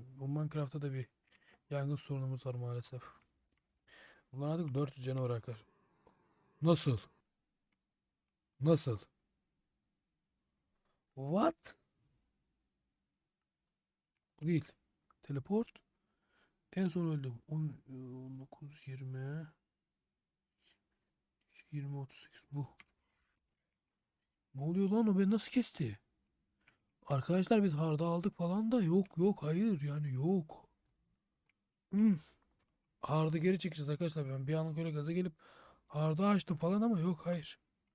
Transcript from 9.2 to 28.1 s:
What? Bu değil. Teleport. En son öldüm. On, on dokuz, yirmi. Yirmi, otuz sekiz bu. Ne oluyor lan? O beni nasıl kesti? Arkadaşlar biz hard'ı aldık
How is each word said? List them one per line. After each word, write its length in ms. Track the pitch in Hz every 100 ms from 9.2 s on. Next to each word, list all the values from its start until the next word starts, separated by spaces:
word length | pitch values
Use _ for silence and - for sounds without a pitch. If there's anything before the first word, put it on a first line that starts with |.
| _ _ _ _ _ _ _ _ _ _ _ _ _ _ _ _ _ _ _ 135
What? 640 | 139 180 311 - - - _ _ _ _ _ _ _ _ _ _ _ _ _ _ _ _ _ _ _ _ _ _ _ _ _ _
Bu 60 | 156
değil. 240 | 165 - - _ _ _ _
Teleport. 440 | - 139 - 208 233 - _ _ _ _ _ _ _ _ _
En 140 | 185 190
son 200 | 180 165
öldüm. 320 | 151 135 120 -
On, 260 | 156 156 123 -
on 500 | 131 127 127 131 131
dokuz, 480 | 135 - 147 147 -
yirmi. 600 | 131 131 131 135 156 156 _ _ _ _ _ _ _ _ _ _ _ _ _ _ _ _ _ _ _ _ - _
Yirmi, 260 | 147 139 143
otuz 200 | 135 -
sekiz 240 | - - _
bu. 160 | 143 135 - - _ _ _ _ _ _ _ _ _ _ _ _ _ _ _ _ 135
Ne 60 |
oluyor 280 | 147 180 196
lan? 180 | 220 220
O 120 | 190
beni 120 | 196
nasıl 200 | 220 -
kesti? 480 | 254 226 - 123 101 _ _ _ _ _ _ - _ _ _ -
Arkadaşlar 560 | 139 - 180 185 220
biz 100 | 202
hard'ı 320 | 147 160 151
aldık 300 | 170